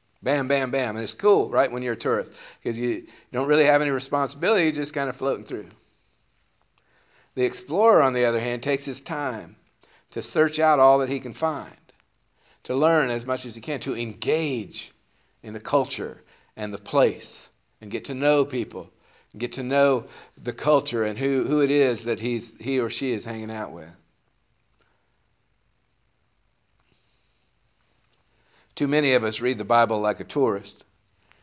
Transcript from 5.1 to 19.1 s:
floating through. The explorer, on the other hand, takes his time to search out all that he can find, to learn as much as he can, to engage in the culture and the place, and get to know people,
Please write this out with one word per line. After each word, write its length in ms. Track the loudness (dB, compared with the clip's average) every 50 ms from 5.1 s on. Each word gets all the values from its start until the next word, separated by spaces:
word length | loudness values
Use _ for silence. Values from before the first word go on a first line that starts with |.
| -4
floating 320 | -4 -4 -4 -4 -4 -6
through. 240 | -8 -10 -10 -10 -12 -18 _ _ _ _ _ _ _ _ _ _ _ _ _ _ _ _ _ _ _ _ _ _ _ _ _ _ _ _ _ _ _ -2
The 80 | 0 0
explorer, 580 | 0 0 -2 -8 -4 0 4 6 6 8 8 6
on 100 | 4 4
the 120 | 2 2
other 140 | 2 2 0
hand, 220 | -2 -2 -4 -4 -2
takes 220 | -2 -2 -2 -2
his 160 | -6 -10 -10
time 560 | -8 -8 -6 -6 -4 -6 -6 -8 -10 -14 -18 _ _ _ _ _ _ _ _ _ _ -12
to 120 | -10 -6 -4
search 360 | -2 2 2 2 2 2 2
out 220 | 4 4 6 8
all 180 | 8 8 6 6
that 100 | 4 0
he 120 | -2 -4
can 140 | -6 -8 -8
find, 420 | -4 -4 -2 -2 -4 -8 -12 -16 _ _ _ _ _ _ _ _ _ _ _ _ _ _ _ _ _ -8
to 100 | -4 0
learn 360 | 2 4 4 4 4 2 2
as 140 | -2 -4 -4
much 220 | -4 -6 -6 -6
as 80 | -10 -12
he 60 | -12
can, 180 | -8 -6 -6 -6
to 140 | -4 -4 -4
engage 1000 | -4 -6 -8 -8 -6 -2 -2 0 0 0 -2 -4 -4 -6 -8 -10 -12 -14 -14 _ _ _ _ _ _ _ _ _ _ -16
in 100 | -14 -12
the 80 | -12
culture 600 | -6 0 0 0 0 0 -4 -8 -8 -10 -10 -14 -20 _ _ _ _ _ -12
and 180 | -10 -10 -8 -8
the 40 | -10
place, 720 | -8 -2 2 4 4 4 2 -2 -12 -18 -18 -18 -20 -20 _ _ _ _ _ -20
and 100 | -14 -10
get 160 | -8 -8 -8
to 80 | -8 -6
know 300 | -2 2 2 4 2 2
people, 460 | 0 -2 -6 -6 -6 -8 -14 -14 -14 _ _ _ _